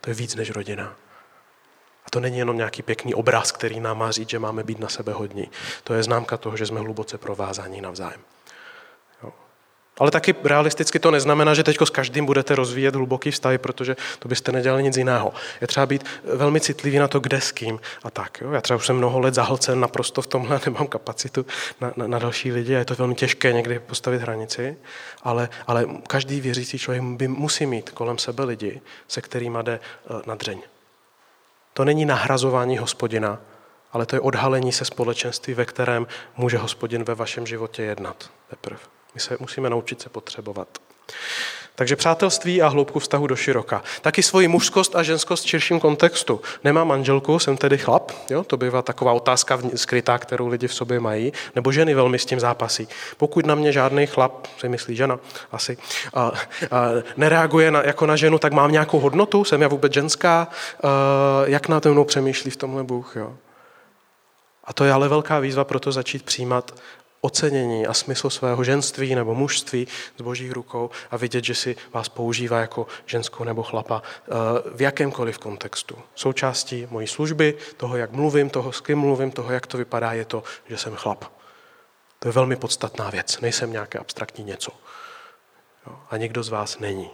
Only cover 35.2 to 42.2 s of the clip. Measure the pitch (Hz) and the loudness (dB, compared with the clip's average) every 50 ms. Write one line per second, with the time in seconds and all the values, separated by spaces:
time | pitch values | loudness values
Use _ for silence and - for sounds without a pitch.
35.2 | - 120 120 - - - 127 117 123 - - - 127 120 123 117 120 117 - - | -4 -6 -6 -8 -8 -6 -2 -2 -2 -2 0 -2 0 0 0 0 -2 -4 -8 -16
36.2 | - - _ - 123 123 117 117 - 113 - - - 113 117 117 117 120 117 113 | -16 -16 _ -2 0 0 0 0 -2 -4 -6 -6 -6 -4 -4 -4 -4 -4 -4 -4
37.2 | 113 107 - - 120 113 117 113 113 110 - - 110 107 104 101 98 92 - - | -4 -6 -6 -8 -8 -8 -6 -8 -8 -8 -6 -6 -6 -6 -6 -6 -8 -12 -12 -14
38.2 | - - - _ _ _ - - - - - - - - _ _ _ _ _ 131 | -18 -20 -20 _ _ _ -20 -14 -12 -12 -12 -12 -18 -20 _ _ _ _ _ -10
39.2 | - - 123 120 131 120 - - 135 127 117 120 113 - 127 - - - _ 113 | -6 -6 -6 -8 -8 -10 -8 -4 -2 -2 -2 -2 -4 -6 -10 -10 -12 -14 _ -14
40.2 | - - - - 107 107 101 98 90 - _ - _ _ _ _ _ - - - | -12 -12 -14 -12 -12 -10 -10 -10 -12 -12 _ -20 _ _ _ _ _ -20 -16 -14
41.2 | - - - - - - - - - - _ - 131 120 143 143 - 165 165 165 | -10 -8 -6 -6 -6 -6 -8 -10 -16 -18 _ -2 2 2 2 2 4 2 4 4